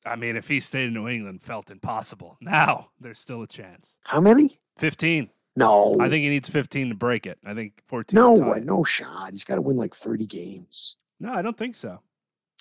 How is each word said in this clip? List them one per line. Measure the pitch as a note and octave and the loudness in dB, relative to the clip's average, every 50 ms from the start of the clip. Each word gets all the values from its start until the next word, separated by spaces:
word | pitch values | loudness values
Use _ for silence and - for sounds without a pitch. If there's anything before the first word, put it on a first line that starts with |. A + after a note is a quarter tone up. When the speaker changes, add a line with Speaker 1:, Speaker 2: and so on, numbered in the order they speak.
| _ | _
Speaker 1:
I | - A#2+ | -10 -8
mean, | A#2 A#2 A#2 A2+ A2+ | -6 -6 -6 -6 -6
if | G2+ - | -4 -4
he | C#3+ C3+ | -4 -4
stayed | - - - C3+ C3 A#2+ | -2 -4 -4 -4 -4 -4
in | A#2 | -4
New | A2+ G#2+ A#2 | -6 -6 -6
England, | B2 A#2 G#2+ G2 F#2 F2 | -6 -6 -8 -10 -14 -14
felt | - - A#2 G#2+ G2 - | -14 -12 -12 -12 -12 -14
impossible. | G2+ F#2+ - B2+ A#2 A2 A2+ - - G2+ F2+ E2+ - _ | -16 -12 -10 -8 -6 -6 -6 -8 -10 -12 -16 -20 -20 _
Now, | - - D#3+ D3+ D#3 C#3+ D3 - - _ _ _ | -8 -2 2 2 2 2 2 -2 -6 _ _ _
there's | - A#2+ A2 - | -20 -18 -14 -14
still | - - B2+ A#2 | -12 -12 -10 -12
a | A2 - | -12 -14
chance. | - - G#2+ F#2 - _ _ - - _ _ | -16 -18 -20 -20 -20 _ _ -20 -20 _ _
Speaker 2:
How | - - D3+ | -4 0 4
many? | F3 G3+ A3+ C4+ D4 C#4 - _ _ _ _ - | 6 8 8 8 6 4 2 _ _ _ _ -6
Speaker 1:
Fifteen. | - D#3 - - - D#3+ E3 D#3 B2 - _ _ _ _ _ B2+ | -4 -4 -4 -2 -2 -2 0 -2 -4 -6 _ _ _ _ _ 2
Speaker 2:
No. | B2+ A2 G#2 G#2 G2+ G#2 G#2+ - | 4 6 6 6 6 6 4 4
Speaker 1:
I | A#2+ B2+ | 2 2
think | D3 D#3 C#3+ | 2 2 2
he | C#3+ | 0
needs | C#3+ C#3+ B2+ - | 0 -2 -2 -2
fifteen | - D3+ C3 - - C#3+ C3+ B2 | -2 -4 -4 -2 -4 -4 -4 -4
to | A2+ | -4
break | G2 A#2+ A#2+ B2 A2 - | -2 -2 -2 -2 -2 -4
it. | F#2+ F2 - _ | -8 -14 -14 _
I | G2 G#2 | -10 -10
think | A2+ A2+ G#2 - _ _ | -10 -10 -10 -14 _ _
fourteen | _ - A#2+ A2 - G3 G3+ | _ -8 -8 -4 2 6 6
Speaker 2:
No | A#3+ B3 | 8 8
Speaker 1:
would | A#3 G#3 | 8 8
tie | C#3+ A#2 | 6 4
Speaker 2:
way. | - A2 | 0 -2
Speaker 1:
it. | A#2 | -2
Speaker 2:
No | C#3+ G3 F#3 D#3+ | 0 0 0 0
shot. | - - - - - - - - - | 0 -2 -4 -6 -10 -12 -12 -12 -12
He's | G2 G2 - | -10 -10 -6
gotta | - G3 - | -4 -4 -2
win, | - C3+ C3+ | 0 0 0
like, | B2 A2 - - | -2 -2 -4 -6
thirty | - - A2 A2+ G#2+ A2 | -10 -8 -6 -4 -4 -4
games. | G2+ - F2+ F2 F#2+ G2 F2+ F2+ _ - - - - - - _ _ _ _ | -6 -8 -10 -12 -12 -14 -16 -18 _ -12 -10 -10 -10 -10 -14 _ _ _ _
Speaker 1:
No, | D#3 A3+ B3+ | -12 -8 -6
I | G3+ | -4
don't | E3+ A3+ A3+ - | -4 -6 -6 -8
think | A3 B3+ A#3 | -8 -10 -10
so. | - - A2 F2+ G2 _ _ _ _ _ _ _ _ _ _ _ - | -12 -14 -14 -14 -16 _ _ _ _ _ _ _ _ _ _ _ -10